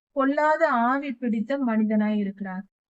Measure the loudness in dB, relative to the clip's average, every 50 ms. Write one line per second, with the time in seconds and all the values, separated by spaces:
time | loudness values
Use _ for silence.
0 | _ _ _ 0 0 0 2 2 2 2 4 2 2 2 2 2 2 2 0 0
1 | -2 -6 -8 -6 -4 -2 -2 -2 -2 -2 -2 -2 0 0 0 0 0 2 2 2
2 | 2 2 0 0 -2 -4 -6 -8 -10 -8 -8 -10 -12 -14 _ _ _ _